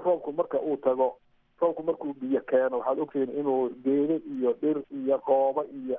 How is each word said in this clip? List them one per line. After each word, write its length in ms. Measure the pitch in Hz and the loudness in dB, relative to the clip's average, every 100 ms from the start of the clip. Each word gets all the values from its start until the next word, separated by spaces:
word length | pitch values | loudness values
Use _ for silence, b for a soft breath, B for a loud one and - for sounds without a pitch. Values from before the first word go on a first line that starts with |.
roobku 280 | 180 170 147 | 2 0 0
marka 280 | 151 170 185 | -4 -2 -2
uu 160 | 156 139 | -2 -2
tago, 400 | 135 127 131 - _ _ _ - | 0 2 2 -2 _ _ _ -2
roobku 220 | 170 160 | 0 0
markuu 320 | 160 160 151 | -2 -2 -4
biyo 260 | 139 131 135 | -6 -2 -2
keeno, 380 | - 131 131 123 | 2 2 2 0
waxaad 200 | 117 139 | -2 -2
ogtihiin 380 | 156 143 131 139 | -2 -2 -2 -2
inuu 300 | 147 131 127 123 | 0 0 0 -2
geedo 320 | 131 139 147 160 | 0 2 2 0
iyo 280 | 156 135 123 117 | -4 -2 0 0
dhir 220 | 151 147 - | 0 -2 -4
iyo 300 | 139 131 135 - | -6 0 0 2
roobo 380 | 135 135 139 | 2 4 0
iyo 320 | 147 139 127 | -4 -6 -6